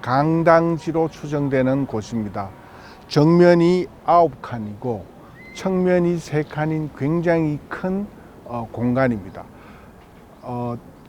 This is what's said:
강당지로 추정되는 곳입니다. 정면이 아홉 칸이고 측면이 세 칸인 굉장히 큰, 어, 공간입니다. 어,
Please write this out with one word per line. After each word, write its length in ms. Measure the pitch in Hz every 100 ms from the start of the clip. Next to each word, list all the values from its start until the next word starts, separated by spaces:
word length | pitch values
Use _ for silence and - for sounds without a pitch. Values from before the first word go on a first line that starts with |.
강당지로 1080 | - 131 156 165 165 165 165 165 - 160 160
추정되는 760 | - 147 147 143 135 127 139 135
곳입니다. 640 | 110 101 117 104 104 98 - - - - - -
정면이 760 | - 151 170 175 175 170 180 170 -
아홉 380 | - 170 165 131
칸이고 640 | - 120 107 104 127 107 87 - - - -
측면이 640 | - 190 185 180 180 175 175
세 240 | - 147
칸인 460 | 151 - 156 156 151 -
굉장히 640 | 143 170 170 165 156 147 -
큰, 380 | - 185 190 208 - - - -
어, 200 | 120 113
공간입니다. 720 | 117 123 123 131 113 92 87 - - - - - - - - - -
어, 360 | 117 123 120 117 - -